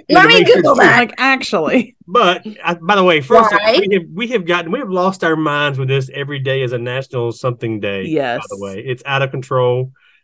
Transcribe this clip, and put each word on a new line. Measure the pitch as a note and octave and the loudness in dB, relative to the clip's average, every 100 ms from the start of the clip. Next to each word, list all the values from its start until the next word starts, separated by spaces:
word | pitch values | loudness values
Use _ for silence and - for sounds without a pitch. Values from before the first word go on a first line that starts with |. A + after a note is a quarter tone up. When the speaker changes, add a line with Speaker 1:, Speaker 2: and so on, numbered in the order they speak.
| - | 2
Speaker 1:
Let | E4 A4 | 4 6
me | A4+ | 6
Speaker 2:
make | F#4 | 6
sure | A#4 | 4
Speaker 1:
Google | - | 4
Speaker 2:
it's | - | 4
true. | - | 4
Speaker 1:
that. | A#3 | 4
Speaker 3:
Like, | A#3+ - | 0 -2
actually. | C4 C4 - F#3+ C#3+ A#3+ - _ - | 0 0 -2 -2 2 0 0 _ -4
Speaker 2:
But, | A3 F#3 F3+ G#3+ G#3+ | 2 2 0 -6 -8
uh, | E3+ E3+ | -6 -4
by | E3 G3+ | 0 2
the | F3+ | 4
way, | D#3 | 2
first | C3 D3 G#3+ | 4 4 6
of | G#3 | 2
all, | G#3+ | 2
Speaker 1:
Why? | C#4+ G3+ | 2 2
Speaker 2:
we | G3 | -2
have, | D#3 | -2
we | D#3+ A#3 | -8 -4
have | A#3+ E3 | -4 0
gotten, | F3 E3 | -2 -2
we | B3 | -6
have | A3 | -4
lost | F#3 F#3 F#3 | -2 -2 0
our | E3+ D#3+ | -2 0
minds | D#3 D3 D3 C3+ | -2 -2 -2 -2
with | C3 | -2
this | C3+ C3+ | -2 -4
every | C#3 C#3 C#3+ | -8 -8 -6
day | C3 C3+ | -4 -2
as | B2 | -4
a | B2 | -6
national | A#2+ B2+ C3+ B2+ A#2 | -6 -8 -8 -6 -6
something | A2 B2+ A#2+ A#2 A2 | -4 -6 -4 -6 -4
day. | G#2 G2 | -6 -6
Speaker 3:
Yes. | F#2+ D#3 C3 A#2+ | -4 -2 -2 -6
Speaker 2:
By | - | -8
the | G2 | -10
way, | G2 G2 C3 | -10 -10 -10
it's | B2 C#3+ | -10 -4
out | C#3 | -2
of | C3+ | -2
control. | C#3 B2+ C3 B2 B2 C3 _ _ _ | -6 -4 -2 0 0 -4 _ _ _